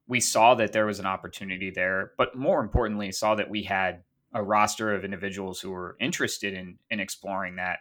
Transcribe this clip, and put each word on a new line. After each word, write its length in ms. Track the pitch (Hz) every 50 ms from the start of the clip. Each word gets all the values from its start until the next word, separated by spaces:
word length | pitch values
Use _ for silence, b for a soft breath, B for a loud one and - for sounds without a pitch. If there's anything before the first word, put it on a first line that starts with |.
| b
we 140 | - 127 123
saw 340 | - - - 117 110 120 127
that 180 | 117 110 104
there 140 | - 110 107
was 140 | 107 104 98
an 60 | 95
opportunity 640 | 95 95 92 - 90 - - 101 95 92 92 98 95
there, 420 | 85 92 92 92 95 95 98 - _
but 200 | - 127 - -
more 240 | 127 135 165 196 156
importantly, 500 | 117 101 - 123 117 107 107 104 104 95
saw 240 | 95 - 110 107 110
that 160 | 104 98 -
we 140 | 101 107 95
had 400 | - 98 95 95 92 87 87 - _ _ _ _ _ -
a 80 | 117
roster 520 | 104 95 107 107 107 107 - - 113 110 104
of 100 | 95 90
individuals 560 | 98 101 90 98 98 95 101 95 92 90 -
who 100 | - 95
were 240 | 92 90 90 90 - -
interested 540 | 113 135 - - 135 107 - - - 101 95
in, 240 | 95 92 90 92 - _ -
in 100 | 117 104
exploring 560 | 95 98 - - - 95 98 95 98 90 90
that, 240 | 90 90 90 87 -